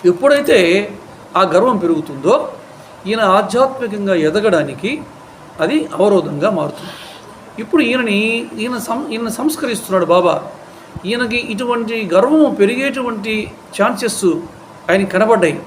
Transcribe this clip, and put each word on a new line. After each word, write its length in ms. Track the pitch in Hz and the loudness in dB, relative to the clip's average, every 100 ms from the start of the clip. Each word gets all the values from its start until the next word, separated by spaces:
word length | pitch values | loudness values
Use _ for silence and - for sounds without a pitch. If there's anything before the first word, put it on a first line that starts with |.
| 175 | 4
ఎప్పుడైతే 800 | 175 277 285 277 247 170 190 202 - - - - 175 | 4 4 4 4 4 4 2 -2 -12 -18 -20 -4 0
ఆ 40 | |
గర్వం 360 | 190 165 247 214 | 2 4 2 0
పెరుగుతుందో 760 | 170 156 151 135 151 262 - - - - - - 190 | 0 -2 -4 -4 0 0 0 -12 -20 -20 -20 -12 -6
ఈయన 140 | 226 | 0
ఆధ్యాత్మికంగా 920 | 202 196 202 240 262 262 240 208 196 180 | 4 4 2 0 0 0 -6 -4 0 2
ఎదగడానికి 880 | 156 190 214 170 139 131 202 302 - - - - - - | 2 2 2 2 0 -6 -6 -6 -10 -18 -20 -20 -20 -4
అది 300 | 160 302 - | 0 0 -2
అవరోధంగా 560 | - 202 190 151 147 185 | 0 2 2 0 -2 -2
మారుతుంది. 420 | 185 147 - - - - - - - - - | 0 -4 -8 -16 -16 -18 -20 -20 -20 -18 -14
ఇప్పుడు 220 | 220 330 | 0 2
ఈయనని, 680 | 233 254 233 202 220 233 233 220 | 2 0 0 0 0 -2 -6 -8
ఈయన 200 | 226 247 | -6 -6
సం-, 300 | - 233 302 | -6 -6 -4
ఈయన 200 | 233 233 | -6 -6
సంస్కరిస్తున్నాడు 760 | - 302 - 269 208 - 190 165 | -2 -2 -2 -4 -4 -2 0 4
బాబా. 380 | 180 175 151 - - - - - - 185 | 4 4 0 -6 -16 -20 -20 -18 -10 -6
ఈయనకి 320 | 240 240 240 | -4 -2 -4
ఇటువంటి 720 | 233 208 247 233 226 233 196 | -4 -6 -2 -2 -2 -4 2
గర్వం 400 | 180 247 311 285 | 2 4 4 4
పెరిగేటువంటి 960 | 208 202 247 277 269 240 220 214 214 - - - - | 4 2 2 -2 -2 -4 -6 -4 -4 -6 -12 -14 -2
ఛాన్సెస్ 440 | 214 247 233 - 185 170 - - - - - | 0 0 -4 0 0 0 -6 -18 -20 -10 0
ఆయనకి 220 | 190 190 | 0 2
కనబడ్డాయి. 520 | 185 214 220 170 101 | 0 4 4 4 0